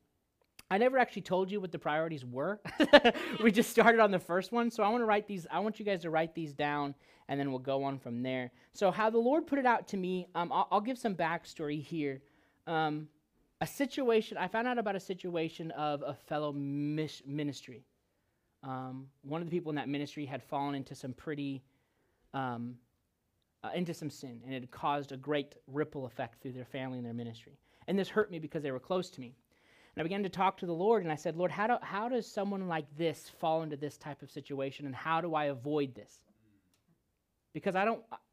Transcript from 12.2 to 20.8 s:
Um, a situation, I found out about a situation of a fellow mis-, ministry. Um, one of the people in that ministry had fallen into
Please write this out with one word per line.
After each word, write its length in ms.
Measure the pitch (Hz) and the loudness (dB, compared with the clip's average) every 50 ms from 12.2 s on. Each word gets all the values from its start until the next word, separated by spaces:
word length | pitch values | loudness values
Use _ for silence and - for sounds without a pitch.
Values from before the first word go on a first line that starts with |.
| - _ _ _ _ _ _ _ - | -12 _ _ _ _ _ _ _ -6
Um, 400 | 156 156 156 156 151 151 151 156 - _ _ _ _ _ _ _ _ _ - | -2 0 0 0 0 -2 -4 -8 -12 _ _ _ _ _ _ _ _ _ -6
a 60 | 165 | -6
situation, 720 | - - - 277 277 - 302 262 233 226 220 214 - 202 | -4 -2 -2 -2 -2 0 0 4 4 4 4 4 0 -4
I 100 | 151 185 | -4 -4
found 200 | 180 - 226 240 | -2 0 0 0
out 100 | 254 247 | 0 0
about 180 | 240 202 208 196 | 0 0 0 -2
a 40 | 185 | -2
situation 720 | - - 185 180 - 180 170 165 160 160 - - 165 160 | -4 -6 -8 -6 -6 -4 -2 0 -2 -2 -4 -6 -8 -8
of 320 | - 139 151 151 147 143 127 | -4 -2 -2 0 0 -2 -2
a 100 | - - | -4 -6
fellow 380 | - - - 156 151 151 147 143 | -8 -6 -4 -4 -2 -2 -2 -2
mis-, 720 | 143 139 139 139 143 147 147 151 156 156 147 - - - | -4 -4 -4 -2 -2 -2 -2 -2 -2 -4 -4 -6 -12 -10
ministry. 580 | 135 143 151 147 143 127 - - - 120 - - _ _ _ _ _ _ _ _ _ _ _ _ _ _ _ - | -8 -4 -4 -2 -4 -4 -6 -12 -16 -18 -18 -20 _ _ _ _ _ _ _ _ _ _ _ _ _ _ _ -10
Um, 440 | 135 131 127 131 131 131 131 135 135 _ _ - | -8 -8 -6 -6 -8 -10 -10 -12 -16 _ _ -10
one 180 | 139 151 170 | -6 -6 -6
of 60 | 175 | -4
the 40 | 165 | -2
people 180 | 175 175 - 156 | -2 -2 -2 -2
in 40 | 151 | -4
that 120 | 143 123 131 | -2 -2 -2
ministry 360 | 143 143 147 - - 151 147 | -2 -2 -4 -6 -6 -8 -8
had 180 | 127 139 127 - | -6 -6 -8 -6
fallen 320 | - 151 139 143 143 143 | -4 -4 -2 -2 -2 -4
into 180 | 139 | -4